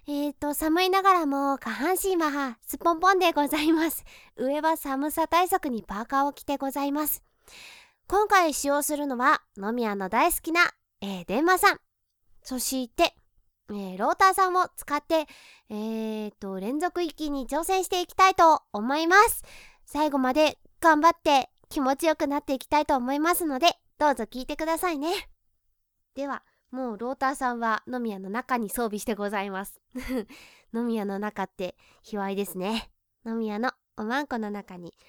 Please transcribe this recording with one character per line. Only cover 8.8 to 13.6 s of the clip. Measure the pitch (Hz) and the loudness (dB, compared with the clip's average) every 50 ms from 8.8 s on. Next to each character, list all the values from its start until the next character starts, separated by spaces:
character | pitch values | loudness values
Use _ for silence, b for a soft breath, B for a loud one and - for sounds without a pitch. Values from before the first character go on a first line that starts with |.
す | 285 - 302 | 0 -2 -4
る | 285 294 | -4 -4
の | 277 254 | -4 -2
は、 | 233 247 285 302 - _ _ - | 0 2 2 2 0 _ _ -14
の | 202 196 214 | -8 -6 -4
み | 233 247 233 | -2 -2 -2
や | 214 202 | -2 -2
の | 202 190 180 | -4 -4 -2
大 | 214 240 302 349 | 0 2 2 2
好 | - - | 0 -2
き | - 330 | -4 0
な、 | 320 349 349 - - _ _ _ _ - | 2 2 2 2 0 _ _ _ _ -12
え | 196 196 190 180 | -10 -10 -10 -10
ー、 | 170 | -6
電 | - 190 254 320 | -4 -2 0 2
話 | 359 370 349 | 2 2 4
さ | 403 381 320 | 4 2 2
ん。 | - _ _ _ _ _ _ _ _ _ _ - - | 2 _ _ _ _ _ _ _ _ _ _ -20 -20
そ | - - 254 247 | -14 -10 -8 -6
し | - - 262 262 254 233 | -6 -4 -4 -4 -6 -6
て、 | - - 339 - _ _ _ _ _ _ _ _ _ _ | 0 0 0 0 _ _ _ _ _ _ _ _ _ _